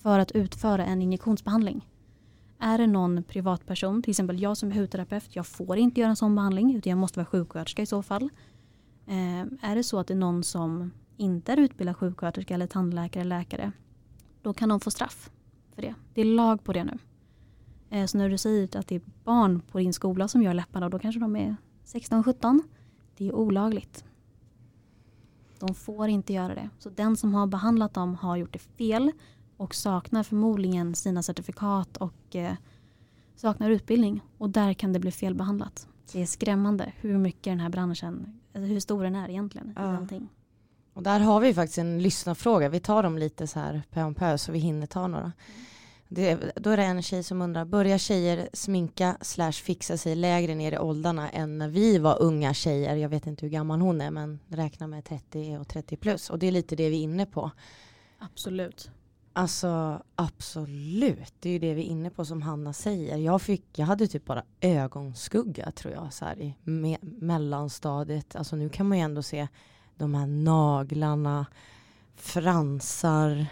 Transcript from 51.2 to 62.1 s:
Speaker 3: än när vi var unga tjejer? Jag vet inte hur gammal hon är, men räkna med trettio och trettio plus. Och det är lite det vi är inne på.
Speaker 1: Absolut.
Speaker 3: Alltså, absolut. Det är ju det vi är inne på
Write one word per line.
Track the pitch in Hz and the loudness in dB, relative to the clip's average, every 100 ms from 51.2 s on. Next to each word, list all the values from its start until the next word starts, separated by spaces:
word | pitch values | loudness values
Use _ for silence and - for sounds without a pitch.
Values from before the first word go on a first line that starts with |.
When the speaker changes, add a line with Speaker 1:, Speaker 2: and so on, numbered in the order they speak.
| 151 | -4
Speaker 3:
än | - 156 151 | -4 -4 -4
när | 151 | -2
vi | 165 220 196 | 4 6 6
var | 156 - | 6 6
unga | 165 156 143 | 4 4 2
tjejer? | 139 165 143 139 151 | 0 0 0 0 0
Jag | 151 | -2
vet | 151 156 | -2 -4
inte | 147 151 | -8 -6
hur | |
gammal | 156 156 160 | -4 -2 2
hon | 185 160 | 2 2
är, | 143 | -2
men | 156 151 151 - | -6 -8 -12 -10
räkna | 160 156 - 156 | -6 -6 -6 -12
med | 151 - | -12 -10
trettio | 147 - 151 156 147 | -12 -10 -10 -8 -8
och | 143 | -8
trettio | 160 - 165 | -10 -8 -6
plus. | 214 185 - | -2 -4 -4
Och | 170 | -2
det | 185 | 0
är | |
lite | 180 170 156 | 0 -2 -2
det | 160 | 0
vi | 160 | 0
är | |
inne | 156 170 202 | -2 -2 -4
på. | - 147 - - - - _ _ _ | -4 -6 -8 -20 -20 -20 _ _ _
Speaker 1:
Absolut. | 214 - - 185 180 - - - _ _ _ | -20 -12 -8 -6 -8 -10 -20 -20 _ _ _
Speaker 3:
Alltså, | - 180 - 180 165 160 151 - - | -2 -2 0 -2 0 -2 -4 -8 -4
absolut. | 165 - - 160 147 143 147 190 262 156 - _ | -4 -4 -12 -10 -8 -8 -6 2 2 0 -6 _
Det | 175 | -4
är | |
ju | 175 | -2
det | 165 | 0
vi | 156 | -2
är | 165 | -4
inne | 165 | -4
på | 170 | -6